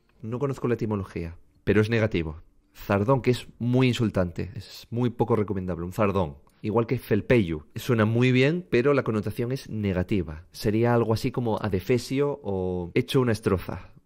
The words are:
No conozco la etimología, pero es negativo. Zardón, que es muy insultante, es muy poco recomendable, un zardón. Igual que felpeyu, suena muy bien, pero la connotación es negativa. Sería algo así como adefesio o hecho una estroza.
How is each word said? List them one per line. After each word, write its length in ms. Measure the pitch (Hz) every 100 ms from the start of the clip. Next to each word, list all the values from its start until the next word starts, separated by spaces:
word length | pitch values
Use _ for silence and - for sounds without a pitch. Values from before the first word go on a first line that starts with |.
| _ _
No 180 | 110 120
conozco 280 | 139 131 123
la 60 | 113
etimología, 640 | 113 104 92 95 82 85 - _
pero 180 | - 101
es 80 | 107
negativo. 520 | 113 110 90 80 78 - _ _
Zardón, 480 | - - 101 104 135
que 100 | 120
es 160 | 123 - -
muy 280 | 117 127 131
insultante, 640 | 117 110 95 90 85 90 107
es 320 | - - -
muy 200 | 113 123
poco 260 | - 113 110
recomendable, 500 | 101 98 92 82 87
un 80 |
zardón. 440 | 95 104 95 80 69 _ _
Igual 240 | 107 107 117
que 100 | 123
felpeyu, 680 | - 107 - 123 87 78 - -
suena 300 | - 117 107
muy 260 | 117 127
bien, 340 | 127 135 175 180
pero 260 | 120 135 139
la 80 |
connotación 480 | 117 110 104 101 120
es 180 | 135 -
negativa. 760 | 110 101 90 90 101 78 76 -
Sería 440 | - 110 107 120 120
algo 180 | 110
así 180 | 110 131
como 260 | 127 120 104
adefesio 800 | 107 92 - 123 - 135 143 139
o 480 | 101 95 92 90 85 131
hecho 260 | 123 139
una 100 | 123
estroza. 600 | 107 - 92 - 87 - -